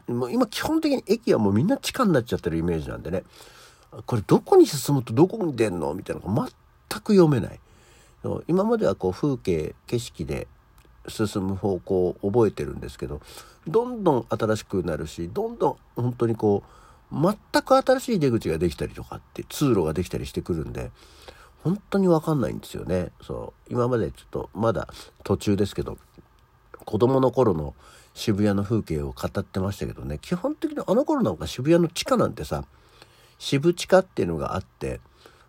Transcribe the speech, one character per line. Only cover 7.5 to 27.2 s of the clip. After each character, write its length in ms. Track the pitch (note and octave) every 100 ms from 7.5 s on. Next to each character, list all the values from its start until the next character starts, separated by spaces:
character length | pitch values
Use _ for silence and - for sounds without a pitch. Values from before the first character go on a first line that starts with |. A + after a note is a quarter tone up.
い。 60 | - - - _ - _ _ G#2+ F#2 -
今 160 | F3+
ま 140 | A3 A#3
で 100 | C#3
は 80 | F#2+
こ 140 | F#2
う 20 |
風 260 | - D3 B2+
景、 380 | - E2 D#2 - -
景 140 | A#2+
色 260 | - - C#2+
で 220 | C#2 - - _ - - - -
進 400 | - G#2 G#2 F#2+
む 80 | F#2+
方 240 | G#2 F2+
向 280 | - F#2 F2+
を 80 | -
覚 240 | G2+ A#2 G#2
え 40 |
て 120 | -
る 120 | C#2+ -
ん 40 |
で 100 | -
す 80 | -
け 100 | -
ど、 140 | C#2+ - - - - -
ど 180 | G#3+ B3
ん 180 | A#3+
ど 100 | F3+
ん 120 | B2+ -
新 280 | A#2 A2 G#2+
し 80 |
く 200 | - G2
な 140 | E2+ D2+
る 100 | D#2+
し、 220 | - E2+
ど 180 | A#2 A3+
ん 80 | A3+
ど 120 | D#3
ん 80 | - _ -
本 180 | B2
当 140 | A#2+ A2+
に 80 | A2
こ 280 | G#2+ G2+ -
う、 160 | - - - _
全 500 | C3+ F3 G#3+ _ D4+
く 140 | - C4
新 240 | C4 B3+
し 140 | C4 G#3
い 40 |
出 120 | C#3
口 180 | A2+ G2
が 80 | D#2+
で 120 | F2
き 60 | -
た 100 | C#2+
り 80 |
と 100 | -
か 140 | - -
っ 40 | -
て、 100 | -
通 260 | - - C#3+
路 140 | G2+
が 100 | D#2
で 100 | D#2+
き 60 | F2
た 80 | -
り 80 | C#2
し 60 |
て 100 | F2+
く 120 | -
る 120 | D#2+ B1+
ん 80 |
で、 180 | B1 A#1+ - - - - - - _
本 180 | D3+ G#3 -
当 80 | G3+
に 100 | F#3+
わ 140 | D#3+
か 120 | D#3+
ん 80 | D3+
な 80 | D#2+
い 40 |
ん 60 | G#1+
で 80 | -
す 80 | -
よ 100 | -
ね。 260 | F2+ - -
そ 320 | - A#1 - - -
う。 20 |
今 140 | A#2+ A#2+
ま 100 | A#2+
で 140 | D#2
ち 100 | -
ょ 20 | -
っ 20 |
と、 180 | C#2 -
ま 200 | - A2+
だ 140 | F2+ - - - -
途 140 | - F#2+
中 200 | - G2
で 80 | G2+
す 100 | -
け 80 |
ど、 140 | - - _ - - _ _ _ _ - -
子 120 | G#2+
供 220 | A#2+
の 120 | C3+